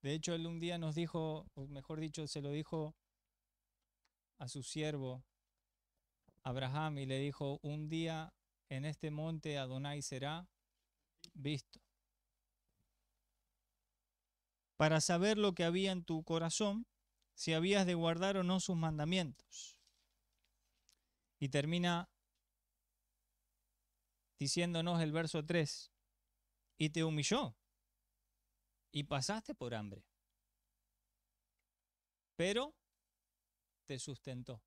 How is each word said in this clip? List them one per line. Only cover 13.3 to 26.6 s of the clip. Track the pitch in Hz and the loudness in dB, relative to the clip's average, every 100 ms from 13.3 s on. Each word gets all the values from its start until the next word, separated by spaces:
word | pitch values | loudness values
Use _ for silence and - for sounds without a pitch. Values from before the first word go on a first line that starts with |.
| _ _ _ _ _ _ _ _ _ _ _ _ _ _ _ | _ _ _ _ _ _ _ _ _ _ _ _ _ _ _
Para | 156 156 | 6 6
saber | - 175 196 214 | 4 4 4 6
lo | 208 | 4
que | 180 | 4
había | 170 175 190 | 2 4 2
en | 185 | 0
tu | 170 165 | -2 -4
corazón, | 160 165 165 - 208 202 240 _ _ _ _ | 0 0 2 2 2 0 -4 _ _ _ _
si | - - | -6 0
habías | 160 180 202 180 | 4 6 6 6
de | |
guardar | 175 165 165 196 196 | 4 2 4 2 2
o | |
no | 180 185 | 2 2
sus | - 175 | 2 0
mandamientos. | 160 156 151 185 160 131 - - - - _ _ _ _ _ _ _ _ _ _ _ _ _ _ _ _ | 2 0 2 2 0 -6 -16 -16 -16 -18 _ _ _ _ _ _ _ _ _ _ _ _ _ _ _ _
Y | 139 | 2
termina | 143 147 175 175 170 185 _ _ _ _ _ _ _ _ _ _ _ _ _ _ _ _ _ _ _ _ _ _ _ | 2 4 2 4 2 -2 _ _ _ _ _ _ _ _ _ _ _ _ _ _ _ _ _ _ _ _ _ _ _
diciéndonos | 139 - 175 165 170 170 | 0 2 2 2 2 2
el | 156 | 2
verso | 156 160 160 151 | 2 0 -2 2
tres, | 170 147 - - _ _ _ _ _ _ _ | 2 2 -2 -12 _ _ _ _ _ _ _